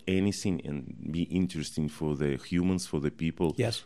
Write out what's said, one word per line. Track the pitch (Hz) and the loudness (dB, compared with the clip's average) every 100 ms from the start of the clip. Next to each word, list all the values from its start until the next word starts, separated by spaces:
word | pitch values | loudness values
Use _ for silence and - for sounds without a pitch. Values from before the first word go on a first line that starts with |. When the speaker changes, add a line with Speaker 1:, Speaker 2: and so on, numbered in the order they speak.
| - | 0
Speaker 1:
anything | 95 101 - 104 85 - | 2 2 2 0 0 -2
and | 73 - - - | -6 -8 -8 -4
be | 80 | -2
interesting | 85 87 90 78 71 - 76 | 0 2 2 0 -4 -2 -2
for | - 78 71 | 0 -2 0
the | 73 67 | 0 0
humans, | - 87 92 92 - | 0 2 2 2 0
for | 76 | -2
the | 71 | -2
people, | - 80 78 82 - | 0 -2 2 0 2
Speaker 2:
Yes. | 117 - | 0 -2